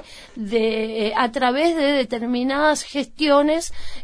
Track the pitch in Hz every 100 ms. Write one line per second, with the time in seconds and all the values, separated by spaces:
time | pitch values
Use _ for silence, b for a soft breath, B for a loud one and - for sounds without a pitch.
0 | B B B - 208 226 220 220 220 220
1 | 214 220 240 269 254 262 330 330 285 285
2 | 254 240 233 247 254 277 302 294 - 285
3 | 254 - 302 285 294 320 339 B B B